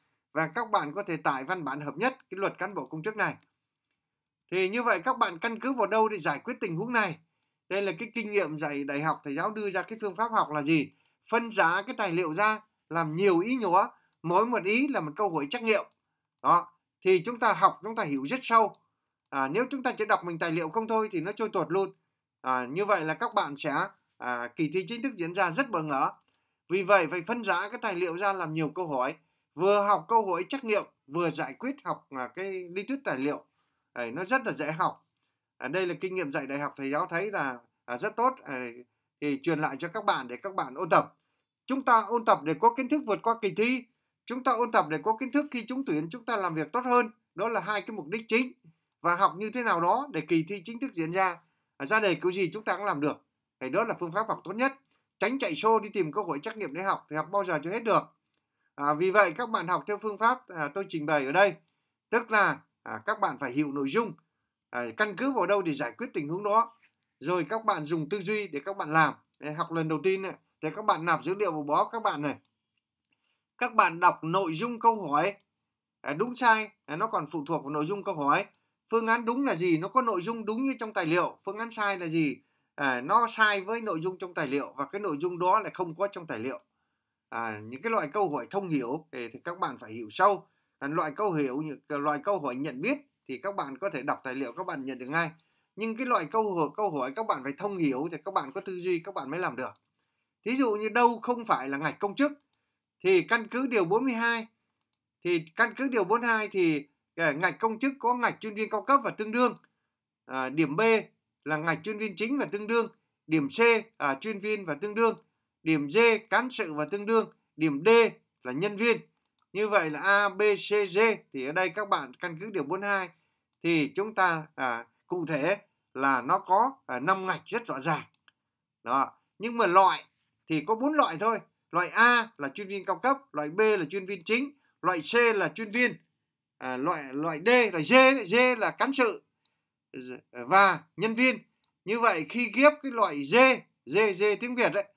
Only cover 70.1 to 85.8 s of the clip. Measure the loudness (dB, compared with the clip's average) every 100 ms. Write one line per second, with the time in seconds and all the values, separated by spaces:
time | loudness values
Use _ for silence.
70.1 | -2 -4 -10 _ _ -8 -6 -2 -2 2
71.1 | 0 0 -2 -2 -2 0 0 0 -2 -4
72.1 | -2 -4 -6 _ _ _ _ _ _ _
73.1 | _ _ _ _ -6 -4 4 4 6 4
74.1 | 4 0 0 0 -2 -4 2 2 2 2
75.1 | 0 0 -2 -14 _ _ _ _ _ -6
76.1 | -4 -4 0 4 4 2 _ -10 -4 -2
77.1 | -2 -4 -6 -4 -4 -2 -4 -2 -4 -4
78.1 | -2 2 2 2 -10 _ _ -2 0 2
79.1 | 0 0 0 0 0 2 2 2 0 2
80.1 | 0 -2 -6 -4 -2 -2 -4 -4 -2 2
81.1 | 2 2 -4 -10 -8 -8 -4 -2 -2 -2
82.1 | 0 0 -2 _ _ _ -4 -2 -2 2
83.1 | 2 2 2 2 2 -2 -6 -4 -2 -4
84.1 | -6 -8 -4 -2 -2 -4 -8 -8 -6 -6
85.1 | -4 -4 -2 2 2 0 -6